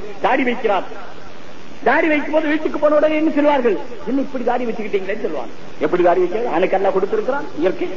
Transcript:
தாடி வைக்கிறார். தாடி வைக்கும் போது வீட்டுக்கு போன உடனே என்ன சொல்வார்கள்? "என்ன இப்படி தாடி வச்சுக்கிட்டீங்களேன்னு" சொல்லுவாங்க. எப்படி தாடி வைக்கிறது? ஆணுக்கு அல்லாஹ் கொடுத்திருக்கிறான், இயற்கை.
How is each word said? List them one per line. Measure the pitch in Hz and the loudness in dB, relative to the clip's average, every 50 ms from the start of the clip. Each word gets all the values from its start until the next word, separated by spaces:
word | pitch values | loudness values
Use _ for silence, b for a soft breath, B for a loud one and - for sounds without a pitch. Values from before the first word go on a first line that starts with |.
| - - - - | -6 -8 -4 -2
தாடி | - 196 254 269 262 | 0 2 2 2 0
வைக்கிறார். | 247 233 - 214 214 202 175 - - - - - - - - - - - - - - - - - - - - - | 0 -2 0 0 0 0 0 -2 -4 -6 -8 -8 -8 -8 -8 -8 -8 -8 -8 -8 -8 -8 -8 -8 -8 -8 0 2
தாடி | - 277 320 339 | 2 4 4 4
வைக்கும் | 320 302 294 262 311 311 | 2 2 0 0 0 0
போது | 320 320 | 0 2
வீட்டுக்கு | 294 311 311 311 277 311 294 | 2 0 0 0 -2 0 2
போன | 294 302 302 | 2 4 4
உடனே | 302 311 311 311 | 4 4 4 4
என்ன | 311 320 320 | 2 2 2
சொல்வார்கள்? | - 294 294 294 294 269 240 233 185 - - - - - - | 2 4 4 4 4 4 2 2 0 0 -2 -6 -8 -6 -4
"என்ன | 208 262 277 | -2 -2 -2
இப்படி | 254 - - 254 240 | -2 -2 -4 -2 -2
தாடி | 247 240 254 254 | -2 -2 0 -2
வச்சுக்கிட்டீங்களேன்னு" | 226 196 208 208 180 196 196 190 190 214 226 | -4 -4 -4 -4 -2 -2 -2 -2 -2 -4 -4
சொல்லுவாங்க. | - 180 156 131 117 - - - - - - - | -4 -4 -4 -6 -6 -8 -8 -10 -8 -8 -4 -4
எப்படி | 135 147 175 180 175 | -2 0 2 2 4
தாடி | 175 175 185 | 4 4 4
வைக்கிறது? | 180 175 - - 240 - | 2 0 0 -2 -2 -2
ஆணுக்கு | 147 170 190 180 185 | 0 2 2 2 2
அல்லாஹ் | 185 196 190 180 | 2 2 2 4
கொடுத்திருக்கிறான், | 190 196 196 220 214 - 254 269 285 302 - - | 4 2 2 2 0 0 0 -2 -2 -4 -4 -2
இயற்கை. | 302 320 190 - - 359 339 - | 0 0 0 0 -2 -4 -4 -4